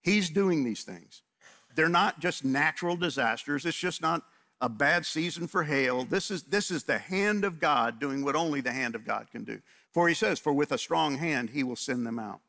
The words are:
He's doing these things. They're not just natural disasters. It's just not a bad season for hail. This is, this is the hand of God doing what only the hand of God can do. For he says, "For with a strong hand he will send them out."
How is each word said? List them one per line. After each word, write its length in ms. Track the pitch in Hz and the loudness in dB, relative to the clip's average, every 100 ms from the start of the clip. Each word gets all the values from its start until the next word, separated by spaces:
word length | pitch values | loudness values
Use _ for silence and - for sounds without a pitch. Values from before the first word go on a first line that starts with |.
He's 300 | - 208 180 | 4 2 2
doing 340 | 156 196 165 | 2 2 2
these 200 | 127 104 | 0 -2
things. 380 | - 92 85 - _ _ - - _ | -8 -14 -16 -20 _ _ -20 -20 _
They're 140 | - 160 | 2 4
not 320 | 175 202 - | 6 4 2
just 240 | 175 - | -2 -2
natural 520 | 135 135 156 - 175 175 | 0 2 2 0 -2 0
disasters. 680 | 170 135 117 117 - 143 165 | -2 0 0 0 -2 -2 -2
It's 100 | 156 | -2
just 240 | 180 - | -4 -2
not 220 | 165 165 - _ _ _ | -2 -2 -4 _ _ _
a 80 | 123 | -4
bad 360 | 110 143 175 | 2 2 2
season 420 | 156 160 170 165 170 | 0 -2 -4 -4 -2
for 180 | 185 | -2
hail. 400 | 151 139 131 127 | 0 2 2 0
This 260 | 123 190 - | 0 -2 -2
is, 140 | 185 | -6
this 260 | - 196 - | -2 -2 0
is 140 | 165 | -4
the 140 | - 113 | -2 -4
hand 460 | - 190 202 208 | -2 0 2 2
of 160 | 196 165 | 0 0
God 400 | 160 139 117 113 | 2 4 2 0
doing 240 | 139 135 | -4 -2
what 100 | 139 | 0
only 260 | 143 165 143 | 0 0 0
the 120 | 127 | -2
hand 220 | 123 123 | -2 -4
of 100 | 113 | -4
God 260 | 113 110 117 | -4 -6 -6
can 140 | 117 | -12
do. 160 | 113 107 _ - _ | -10 -12 _ -20 _
For 160 | 165 170 | 2 2
he 60 | |
says, 240 | 165 220 165 | 4 0 0
"For 140 | - | 0
with 200 | 143 147 | 0 0
a 60 | 135 | -2
strong 380 | - 165 156 135 | 0 0 0 0
hand 340 | 165 139 117 | -2 -2 -2
he 120 | 143 | -4
will 140 | 131 120 | -4 -4
send 300 | - 123 117 | -4 -2 -2
them 120 | 117 | -4
out." 220 | 107 104 | -8 -12